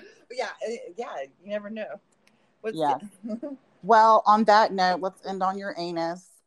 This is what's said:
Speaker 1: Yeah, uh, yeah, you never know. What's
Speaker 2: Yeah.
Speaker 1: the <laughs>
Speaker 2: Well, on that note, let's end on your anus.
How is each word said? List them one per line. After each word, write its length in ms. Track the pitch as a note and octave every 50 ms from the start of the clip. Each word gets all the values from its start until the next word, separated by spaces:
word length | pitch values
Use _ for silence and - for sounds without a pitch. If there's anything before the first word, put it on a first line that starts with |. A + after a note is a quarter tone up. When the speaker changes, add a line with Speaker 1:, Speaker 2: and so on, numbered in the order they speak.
| F#3+ G#3 _ _ _ -
Speaker 1:
Yeah, 180 | B3+ - A3 F#3+ D#3+ - -
uh, 60 | A3 A#3 - - - F3
yeah, 180 | A3 B3 C4 G3+ D3 C3+ C#3 _ _
you 60 | F3 G3+
never 200 | G#3 G#3+ G3+ G3+
know. 300 | A3 A3 G3+ D#3 E3+ G3+ _ _ _ _ _ _ _ _ _ _ _ _
What's 160 | - - D3+
Speaker 2:
Yeah. 220 | D#3+ D#3 C#3+ C3 C#3+ G3+ G#3 _ _ G#3
Speaker 1:
the 320 | A#3 G#3+ A#3 D#4 C#4+ C4+ - _ _
<laughs> 140 | _ _
Speaker 2:
Well, 400 | - F#3 A3+ A3+ A3 A3 A3 G#3+ -
on 180 | G#3 G#3 G#3+ A3
that 280 | G#3 G#3 G#3+ A3 -
note, 280 | F#3+ F#3+ F#3 F#3 F3+ D#3
let's 240 | E3+ F#3+ F#3+ _ -
end 160 | F#3 F#3+ F#3+
on 140 | F#3 F#3+ G3 G3+
your 160 | G3 G3+ - -
anus. 500 | F3 F3 E3+ E3 E3 E3 F3 F3+ _ _ _ _ _